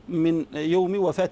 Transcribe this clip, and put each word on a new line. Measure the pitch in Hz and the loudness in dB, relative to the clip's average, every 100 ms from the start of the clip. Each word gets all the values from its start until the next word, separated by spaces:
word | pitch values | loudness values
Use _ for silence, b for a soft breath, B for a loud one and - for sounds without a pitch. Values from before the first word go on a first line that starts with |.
| - | -6
من | 170 165 165 143 | 0 2 0 -2
يوم | 147 156 180 180 202 | -4 0 2 2 0
وفاة | 180 175 180 | 0 0 -2